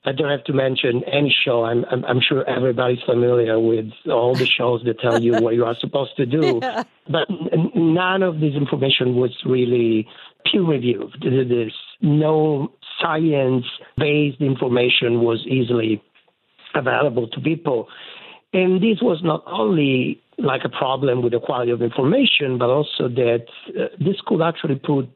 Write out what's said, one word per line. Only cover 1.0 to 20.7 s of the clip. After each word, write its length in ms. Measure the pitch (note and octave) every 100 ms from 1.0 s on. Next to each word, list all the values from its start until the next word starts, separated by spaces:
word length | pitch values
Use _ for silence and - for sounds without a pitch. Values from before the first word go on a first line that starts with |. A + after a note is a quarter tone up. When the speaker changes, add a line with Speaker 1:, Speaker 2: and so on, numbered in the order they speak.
| -
Speaker 1:
any 240 | C#3 D3 B2
show. 200 | - A#2+
I'm, 200 | A2+ A#2+ -
I'm, 140 | B2+
I'm 160 | - B2
sure 280 | - C#3 C3+
everybody's 540 | B2 C3 A#2+ B2+ B2
familiar 540 | - A#2+ A#2+ B2 A2+ A2
with 320 | A2+ A2+ A2 - E3
all 300 | B2+ A#2+ B2+
the 100 | B2+
shows 380 | - B2 A#2+
that 160 | A#2 A2
tell 200 | B2 A#2
you 120 | A#2 A2+
what 160 | A#2 A#2
you 80 |
are 100 | A#2 A#2
supposed 360 | A2+ C#3+ C3 -
to 60 |
do. 360 | B2+ D3 C#3+ A#2+
Speaker 2:
<laughs> 0 |
Yeah. 220 | B3+ A3 - _ -
Speaker 1:
But 200 | D#3+ -
n-, 440 | F3 D#3+ D#3+ E3+
none 480 | - E3 E3 F#3 F#3+
of 160 | F#3 D#3+
this 160 | D3+
information 600 | C#3+ C#3 C#3+ C3+ - B2+ B2
was 160 | B2+ -
really 600 | - B2+ B2 B2 A#2 A2 G#2+ - - _
peer 180 | - G#3+
reviewed. 500 | F3 C#3+ B2 A2 - -
There, 220 | C3+ C3
there's 300 | B2+ A#2+ A2 - - -
no 680 | D#3 D3+ D#3 D#3 D#3 C#3+ D3 _ - -
science-based 1400 | - D#3 E3 D3 C3 B2+ B2 - - - D3 D3 D3 B2+
information 840 | C#3+ C3 C3 B2 B2 - A#2+ A#2
was 220 | A#2 A2+
easily 560 | - C3 A#2+ A#2+ A2+ G#2 _ _ _ _ _ _ - -
available 500 | C3 A#2+ C#3+ A#2+ A2+
to 140 | -
people. 480 | C3+ D#3+ - A#2+ G#2 - - - - - _
And 280 | F#3+ F#3 F#3
this 220 | A3 G#3
was 160 | A#3 E3
not 180 | F3 D#3 -
only, 760 | G#3 A3 F3 C#3 C3 A#2 - _ -
like, 240 | F#3+ C3
a 40 |
problem 520 | C3